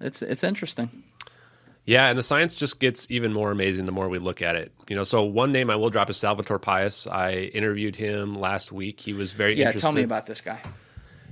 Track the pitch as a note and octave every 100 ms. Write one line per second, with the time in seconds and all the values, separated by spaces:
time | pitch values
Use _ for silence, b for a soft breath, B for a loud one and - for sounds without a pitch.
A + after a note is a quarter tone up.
0 | C3+ - - C3 - G3+ E3 - A#2+ -
1 | - B B B B B B B - B2
2 | C3 B2 A#2+ C#3+ E3+ - C#3+ - C3 A#2+
3 | - A#2+ A2+ G#2+ G#2 G2+ F#2+ F#2+ F#2 F#2+
4 | F#2 F2+ F2+ F2 F2 E2+ D#2+ _ - G2+
5 | G2 A2+ G#2 G#2+ C3+ C3 A#2+ G#2+ A2+ G#2+
6 | G2+ G2 G#2 G#2 G#2 G2+ - F#2+ G2+ -
7 | - F#2 F#2 F#2 F#2+ G#2+ G#2+ G#2 G#2 G2+
8 | G#2+ G#2 G2+ G2+ F#2+ G2 - G2 G2 -
9 | - G2+ G2 G#2 G#2 A2 B2+ G#2 D#3 D3
10 | A#2+ A2 - G#2+ - A2+ - B B B
11 | B B B